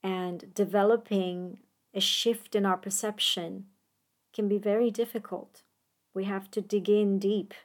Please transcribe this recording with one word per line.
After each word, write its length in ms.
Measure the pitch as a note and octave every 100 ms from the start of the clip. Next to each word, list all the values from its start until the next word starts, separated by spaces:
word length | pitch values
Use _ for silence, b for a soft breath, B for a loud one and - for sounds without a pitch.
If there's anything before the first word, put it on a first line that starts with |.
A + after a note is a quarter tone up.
And 500 | F#3+ F#3 F3+ F3 -
developing 1040 | - G3 G3+ G3+ A3+ A3+ G3+ F#3 F3+ F3+ F#3+ _ _ _
a 80 | G3
shift 540 | G3 - A#3 A#3 - G#3
in 100 | G3+
our 120 | F#3
perception 880 | G3 G3 G#3+ G#3+ - - E3+ F#3+ G3 _ _ _ _ _ _
can 140 | - G#3
be 100 | G#3
very 340 | G#3 G#3 A#3+
difficult. 720 | A3 A#3 A#3 - - - - _ _ _ _ _
We 120 | F#3+ G3
have 260 | G3 G3
to 100 | -
dig 280 | G3+ G#3 F#3
in 280 | G#3 G#3 G3
deep 360 | G3 G#3 - -